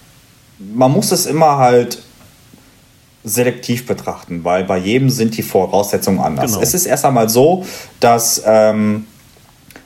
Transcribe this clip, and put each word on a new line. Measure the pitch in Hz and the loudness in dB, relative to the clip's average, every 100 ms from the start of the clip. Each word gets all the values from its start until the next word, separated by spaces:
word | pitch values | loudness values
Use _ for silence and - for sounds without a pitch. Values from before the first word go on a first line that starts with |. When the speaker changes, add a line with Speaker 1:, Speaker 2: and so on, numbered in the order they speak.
| _ _ _ _ _ - | _ _ _ _ _ -20
Speaker 1:
man | 98 113 131 | -10 0 2
muss | 160 214 | 2 0
es | - - | -2 -2
immer | 147 151 139 | 2 2 4
halt | 123 123 117 - - - - _ _ - _ _ _ _ _ _ | 4 4 2 -6 -16 -20 -20 _ _ -20 _ _ _ _ _ _
selektiv | 110 120 123 - - 120 - | -8 -2 -2 -2 -6 -6 -4
betrachten, | 95 - - - 85 | -8 -6 -12 -10 -8
weil | 82 92 | -2 -2
bei | 95 92 | 0 -2
jedem | 92 127 135 | 0 0 2
sind | - 113 - | 0 -2 -2
die | |
Voraussetzungen | - 98 90 98 101 98 - 92 | -2 0 0 0 0 -2 0 0
anders. | 80 73 131 | -2 -2 -4
Speaker 2:
Genau. | 101 | -2
Speaker 1:
Es | - | -2
ist | 90 - | -2 -2
erst | 131 139 | 0 0
einmal | 127 110 | 2 2
so, | 120 147 185 - - - - | 4 4 2 -4 -16 -14 0
dass, | 117 143 - - 107 | 2 2 0 -2 2
ähm, | 110 107 107 107 107 107 - _ _ _ _ _ - | 4 4 2 0 -2 -8 -20 _ _ _ _ _ -20